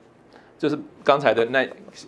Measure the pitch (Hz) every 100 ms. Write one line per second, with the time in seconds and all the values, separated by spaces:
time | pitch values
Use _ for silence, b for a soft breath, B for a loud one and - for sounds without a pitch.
0 | _ _ _ b b - 151 151 - -
1 | - 143 139 113 117 131 127 - - -